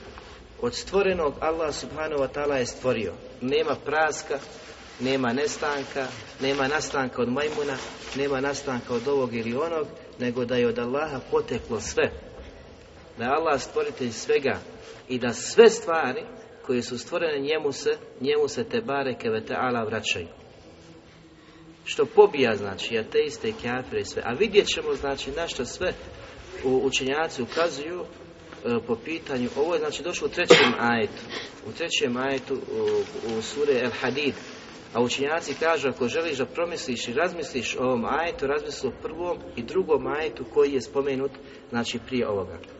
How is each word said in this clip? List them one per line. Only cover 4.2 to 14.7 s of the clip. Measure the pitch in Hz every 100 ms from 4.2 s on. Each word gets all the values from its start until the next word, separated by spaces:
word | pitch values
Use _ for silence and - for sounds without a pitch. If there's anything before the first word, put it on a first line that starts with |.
| - 139 - - - - - -
nema | 127 135 123
nestanka, | 123 147 - 151 143 131 143 127 123 - -
nema | 135 139 135
nastanka | 151 - 143 127 127
od | 120
majmuna, | 131 151 147 143 131 - - - 131
nema | 143 131
nastanka | 139 139 135 123 120
od | 120 127
ovog | 143 123 117
ili | 113 123
onog, | 165 160 147 - - -
nego | 123 120 120
da | 123
je | 120
od | 113
Allaha | 120 139 156 131 -
poteklo | - - 120 - -
sve. | - - 139 - - - - - - - - - - -
Da |
je | 117
Allah | 151 165 139
stvoritelj | - 151 147 131 123
svega | 113 - 151 135 92 -